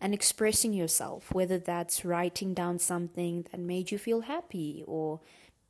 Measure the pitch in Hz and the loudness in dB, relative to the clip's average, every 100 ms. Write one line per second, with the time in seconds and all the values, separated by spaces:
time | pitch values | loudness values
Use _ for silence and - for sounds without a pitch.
0 | 196 202 - - 214 220 233 202 165 - | -2 2 2 4 4 4 2 2 4 2
1 | 110 - - 185 185 185 180 175 170 - | 2 -8 -4 0 2 2 0 -2 0 0
2 | 180 170 180 175 190 180 175 175 - 175 | 2 2 2 0 -2 0 0 0 0 0
3 | 170 - 175 170 170 180 175 180 185 202 | -2 -2 -2 -2 -6 -6 -4 -2 -2 -4
4 | 226 226 233 311 339 196 151 151 160 160 | 0 0 0 -6 -6 -6 -4 -6 -6 -4
5 | 156 156 - - - _ | -2 -4 -10 -20 -20 _